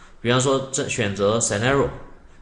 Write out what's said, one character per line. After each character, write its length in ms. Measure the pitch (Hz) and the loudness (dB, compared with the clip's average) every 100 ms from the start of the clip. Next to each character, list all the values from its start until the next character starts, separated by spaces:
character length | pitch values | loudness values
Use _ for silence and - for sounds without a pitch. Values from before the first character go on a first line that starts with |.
| - - | -20 -6
比 80 | 113 | 0
方 100 | 127 | 2
说 300 | 135 135 - | 2 0 -2
这 160 | - 139 | -4 -4
选 280 | - 107 98 | -2 -2 2
择 240 | 101 113 | 2 2
scenario， 500 | - 104 117 139 113 - - - - - | 0 0 2 2 0 -4 -14 -20 -20 -20